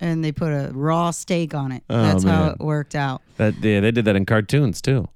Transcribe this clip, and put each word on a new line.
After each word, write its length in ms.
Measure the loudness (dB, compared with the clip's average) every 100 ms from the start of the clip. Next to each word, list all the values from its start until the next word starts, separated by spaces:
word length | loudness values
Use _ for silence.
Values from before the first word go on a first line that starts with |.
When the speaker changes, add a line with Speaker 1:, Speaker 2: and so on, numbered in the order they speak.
Speaker 1:
and 240 | -4 -2 -2
they 60 |
put 160 | -2 -2
a 200 | -2 -4
raw 380 | -4 0 0 0
steak 420 | -4 -4 -2 -2
on 180 | -4 -6
it. 120 | -8 -4
Speaker 2:
Oh, 140 | 2
Speaker 1:
That's 220 | 2 4
how 220 | 4 4 2
Speaker 2:
man. 60 |
Speaker 1:
it 60 | -2
worked 360 | -4 -4 -4 -4
out. 260 | -4 -6 _ -2
Speaker 2:
That, 160 | 0 0
yeah, 160 | 2 2
they 120 | 2
did 140 | 2 2
that 100 | 2
in 100 | 2
cartoons, 560 | 0 2 0 0 -2
too. 260 | -2 -2 -2